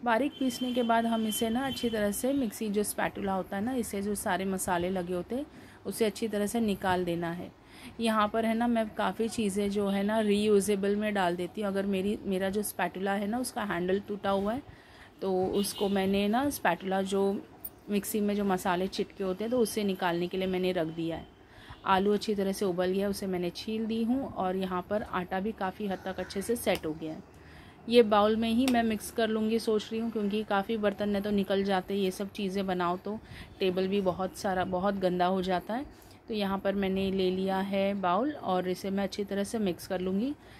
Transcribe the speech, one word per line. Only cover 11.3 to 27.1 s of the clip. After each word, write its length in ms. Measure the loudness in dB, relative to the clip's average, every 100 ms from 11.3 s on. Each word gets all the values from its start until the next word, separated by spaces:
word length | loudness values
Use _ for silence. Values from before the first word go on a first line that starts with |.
| 0
देती 260 | -4 -2
हूँ। 60 | -2
अगर 180 | 0 0
मेरी, 340 | 0 0 -2
मेरा 260 | -2 0 0
जो 140 | -2
स्पैटुला 500 | -4 -2 -2 0 -2
है 140 | 0 -2
ना, 120 | -2
उसका 240 | -4 -4
handle 360 | -2 -2 2 0
टूटा 300 | 0 -4 0
हुआ 240 | 0 0
है, 100 | -4 -8 -20 -20 -20 -20 -6
तो 240 | -2 0 2
उसको 440 | 2 0 0 0
मैंने 380 | 2 2 2 2
ना, 220 | 2 0
स्पैटुला 520 | 0 0 0 0 -2
जो 440 | 0 2 2 0 -6 -18 -20 -18 -2
मिक्सी 300 | -2 0 0
में 160 | 0 0
जो 80 |
मसाले 440 | 2 0 2 0 0
चिटके 360 | -2 -4 -2
होते 200 | -4 -2
हैं, 80 | -2
तो 80 | 2
उसे 240 | 2 2
निकालने 440 | 0 0 0 0 -2
के 100 | -2
लिए 100 | 0
मैंने 240 | 0 2
रख 160 | 2 0
दिया 300 | -2 -4 -6
है। 100 | -10 -20 -20 -20 -20 -10 0
आलू 280 | 2 4
अच्छी 220 | 2 0 0
तरह 160 | 0
से 140 | 0 -2
उबल 260 | 0 0
गया, 180 | 0 0
उसे 180 | -2 -4
मैंने 220 | -2 -2
छील 360 | -6 -6 -4 -2
दी 180 | -2
हूँ 300 | 2 0 -2
और 220 | -2 -2 0
यहाँ 300 | -2 -2 -2
पर 120 | -4
आटा 360 | -2 -4 -2 -2
भी 120 | -2
काफ़ी 360 | -2 -4 -4 -4
हद 120 | -4 -6
तक 140 | -6
अच्छे 220 | -6 -6
से 140 | -2 -2
set 300 | 2 0 0
हो 80 |
गया 200 | -6 -8